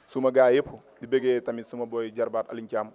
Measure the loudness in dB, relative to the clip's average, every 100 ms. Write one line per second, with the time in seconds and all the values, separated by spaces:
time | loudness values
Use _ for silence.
0 | _ -2 2 6 6 6 2 -10 _ _
1 | -2 0 2 0 -2 -8 -10 -10 -8 -6
2 | -8 -4 -4 -2 -6 -10 -8 -6 -6